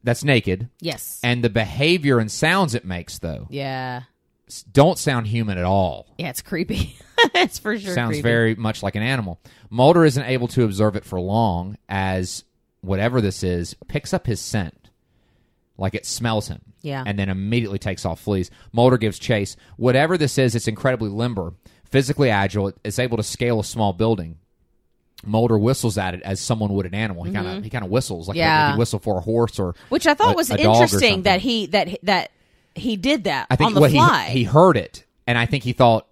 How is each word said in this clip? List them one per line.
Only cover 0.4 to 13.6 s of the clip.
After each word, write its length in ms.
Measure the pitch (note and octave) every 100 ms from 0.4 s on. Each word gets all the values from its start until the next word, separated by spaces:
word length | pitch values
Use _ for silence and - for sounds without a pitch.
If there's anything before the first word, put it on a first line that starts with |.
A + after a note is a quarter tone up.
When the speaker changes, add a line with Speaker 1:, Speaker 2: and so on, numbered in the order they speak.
| G2+ A2 A#2+ _
Speaker 2:
Yes. 380 | E3+ B2+ - -
Speaker 1:
And 180 | A#2+ A#2+
the 80 | A#2
behavior 680 | G#2 A2 - D3+ F3+ C#3+ B2
and 100 | G#2+
sounds 440 | - D#3 F#3 F3 A2+
it 80 |
makes, 340 | F2+ F2+ - -
though, 300 | E2+ D2 -
Speaker 2:
Yeah. 520 | C#3 C3+ C3 B2+ B2 B2+ _ _ _ _
Speaker 1:
s-, 160 | -
don't 340 | - - D3+ F3+
sound 280 | - B2+ A2
human 320 | A#2 G#2+ F#2
at 60 |
all. 420 | F2+ G2 F#2 A#1 - -
Speaker 2:
Yeah, 100 | D#3
it's 120 | B2
creepy. 540 | - E3+ E3 A3 - -
<laughs> 60 | - - A#4
It's 240 | F4+ F#4 -
for 180 | G#3+ G#3+
sure 180 | G3
Speaker 1:
Sounds 160 | F3+ A#2
Speaker 2:
creepy. 120 | D3
Speaker 1:
very 320 | B2 A#2 A2+
much 260 | G#2+ A2 G#2+
like 100 | G2+
an 80 | G#2
animal. 380 | A2+ C3 G2+ E2+ - _ -
Mulder 340 | A2+ C3+ F3
isn't 180 | D#3+ B2+
able 240 | A#2+ C3 A#2+
to 140 | -
observe 320 | A2+ G2 G#2+
it 100 | G2+
for 160 | - F#2
long 560 | F2+ G#2+ A2+ F2 F#2 G#2 _
as 560 | G2 F#2+ F#2 F#2 - - _ _ _
whatever 400 | F#2 F#2+ A2 B2+
this 220 | G2+ -
is 320 | F#2 F2